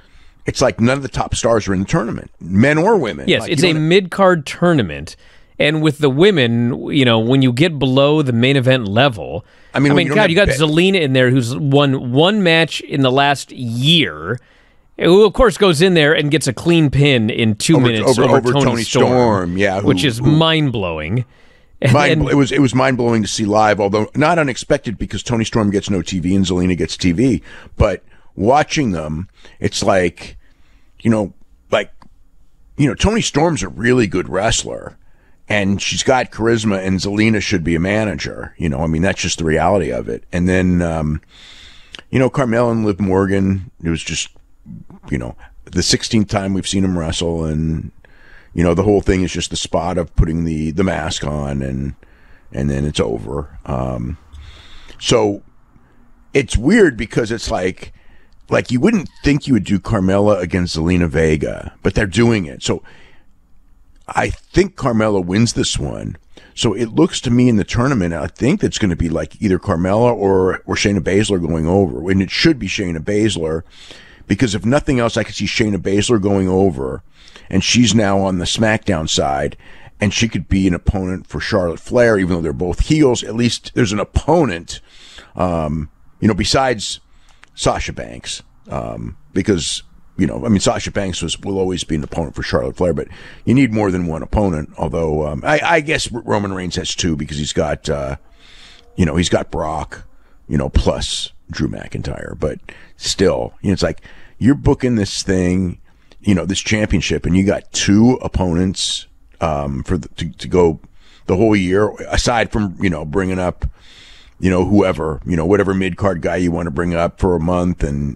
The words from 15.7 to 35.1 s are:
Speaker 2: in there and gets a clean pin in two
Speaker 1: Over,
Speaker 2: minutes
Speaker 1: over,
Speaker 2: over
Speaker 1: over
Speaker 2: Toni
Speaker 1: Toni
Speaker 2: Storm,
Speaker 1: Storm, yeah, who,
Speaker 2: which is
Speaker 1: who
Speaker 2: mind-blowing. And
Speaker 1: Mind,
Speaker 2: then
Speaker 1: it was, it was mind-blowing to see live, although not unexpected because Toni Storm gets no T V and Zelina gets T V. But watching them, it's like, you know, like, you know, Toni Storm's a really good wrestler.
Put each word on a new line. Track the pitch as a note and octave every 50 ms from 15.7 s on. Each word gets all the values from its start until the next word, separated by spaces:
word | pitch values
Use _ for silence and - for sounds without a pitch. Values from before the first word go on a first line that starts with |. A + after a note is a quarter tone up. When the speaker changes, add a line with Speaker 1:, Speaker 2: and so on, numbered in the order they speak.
| D#3+ C3+
Speaker 2:
in | F#3 G3 F3
there | E3 D3 D3 D#3+
and | - D3+ C#3+
gets | C#3 - -
a | C#3 G#2+
clean | - - E3+ E3+ E3 D#3 C3+
pin | - C3+ C#3+ D3 C3+ A#2 G#2+ A2
in | - - A#2 A2 G#2
two | - - - E3 C#3+
Speaker 1:
Over, | B2 A#2+
Speaker 2:
minutes | A2+ A2 - C3+
Speaker 1:
over, | B2 A2+ C3
Speaker 2:
over | B2 C#3 C3+
Speaker 1:
over | A2+ B2
Speaker 2:
Toni | B2+ C#3+ C3+
Speaker 1:
Toni | - A#2 A#2 A2
Speaker 2:
Storm, | - - B2+ B2
Speaker 1:
Storm, | B2 B2+ B2+ A#2+ A2+ G#2 F#2+ F2+ F2 F2 F#2+
yeah, | G2+ G2 F#2 G2
who, | G#2 C3
Speaker 2:
which | B2 F2+ D#3
is | C3+ A2 A#2+
Speaker 1:
who | C3 C#3
Speaker 2:
mind-blowing. | D3+ D#3+ D#3+ D#3+ D#3+ D#3 D3+ C3+ A#2 A2 F#2+ F2 E2 D#2 D#2 D#2+ G#2+ B2 A#2+ - _ _ - - - _ _ _ - -
And | - B2+
Speaker 1:
Mind, | B2 D3 D3 C#3+ D#3+ D#3
Speaker 2:
then | C#3+ C#3
Speaker 1:
it | C#3+
was, | C#3+ C3+ A#2
it | D3 C#3
was | C#3+ A#2+ B2+
mind-blowing | B2+ C3 C3+ B2+ A2+ A#2+ A#2 A#2 A2+ G2+
to | -
see | - - A2
live, | G2+ G2+ G#2+ G#2+ G#2+ G#2 G2
although | G2+ G2 G2+ G#2+ G#2+ - -
not | C3 D3+ D#3+ F3 E3
unexpected | D3+ C3+ A2+ - - - D3+ C#3 - B2 F#2+ -
because | G#2+ - - G2 -
Toni | - A#2+ A2+ A2
Storm | - - A#2 G#2+ G2+
gets | G2 G2 - -
no | G#2 F2+ E2
T | - F#2+ F#2
V | D#2 F2+ G2
and | G2 F#2+
Zelina | F2 F#2 F2+ F2+ F#2 F2+ E2
gets | E2 - -
T | - - F2+ E2
V. | F2+ B2+ C3+ G#2+ D2+ - - - - - - - -
But | A2 G#2 F#2 - - - - - - - -
watching | - F#2+ A#2 C#3 - - - - D#3 C#3 A2
them, | F2+ D#2+ D#2 D#2 D#2 D#2 F#2+ - _ - - - - -
it's | - G#2+ - -
like, | G2 G#2 G2+ F#2 F2+ F2 - - - - - - - - _ _ - - - _ - - _ -
you | - A2+
know, | A2+ G#2+ G2+ F2 - - - - - _ _ _
like, | A#2+ A2 G2 - - - - - - - - - _ - - - - _ - - - -
you | C#3+ B2+
know, | F#2+
Toni | - - G3 A3+ G#3+
Storm's | - - - D3 D#3+ F3+ D3+ - F#2+
a | E2+
really | B1+ D#2+ A2+ A#2+ B2+ B2+ A2+
good | F2 D2 F#2 - -
wrestler. | D2+ F#2 G#2 A#2 - - - A1+ A#1 - - - - - - -